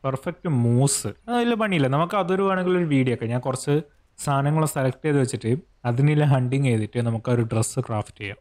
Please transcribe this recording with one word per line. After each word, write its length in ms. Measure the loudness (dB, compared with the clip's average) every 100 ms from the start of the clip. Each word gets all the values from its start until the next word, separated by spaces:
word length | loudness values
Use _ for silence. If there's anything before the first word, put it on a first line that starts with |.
പെർഫെക്റ്റ് 460 | -4 -4 -6 -8 -2 0
മൂസ്. 520 | 2 4 2 0 -6 -10
ആ, 80 | -4 -2
വലിയ 180 | 0 0
പണിയില്ല. 320 | 0 0 0
നമുക്ക് 280 | 0 0 -2
അതൊരു 260 | 0 0
വേണമെങ്കിൽ 320 | 0 0 0 0
ഒരു 100 | 2
വീഡിയോ 260 | 2 2 0
ഒക്കെ 120 | -2
ഞാൻ 140 | -4
കുറച്ച് 320 | -4 -6 0 -2 -2 _ _ _
സാധനങ്ങൾ 440 | -2 0 0 0 0
സെലക്ട് 380 | 0 -2 -2 0
ചെയ്ത് 140 | 2
വെച്ചിട്ട് 320 | 0 -2 -2 -2 -4 _ -4
അതിനുള്ള 400 | 2 4 4 4
ഹണ്ടിങ് 420 | 2 2 0 0
ചെയ്തിട്ട് 300 | 0 -2 -2 -2
നമുക്ക് 240 | -2 0
ആ 60 | 0
ഒരു 80 |
ഡ്രസ്സ് 360 | 0 0 -2 -4
ക്രാഫ്റ്റ് 380 | -4 -6 -6 -10
ചെയ്യാം. 180 | -12 -12